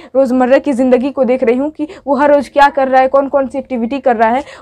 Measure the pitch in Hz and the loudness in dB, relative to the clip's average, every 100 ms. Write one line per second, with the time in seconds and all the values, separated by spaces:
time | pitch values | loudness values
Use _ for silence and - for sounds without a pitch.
0 | - 262 262 254 247 277 294 240 262 262 | -4 -2 0 0 2 2 0 -2 2 0
1 | 269 269 254 254 226 254 294 311 294 - | 0 -2 -2 0 0 -2 -4 -8 -12 -10
2 | 262 254 294 285 233 285 285 285 262 262 | -4 0 2 2 0 2 2 2 0 2
3 | 262 277 277 277 269 277 262 247 233 277 | 2 0 0 -2 -4 -8 -8 -6 -4 -2
4 | 262 220 226 254 - - | -2 0 0 -2 -6 -10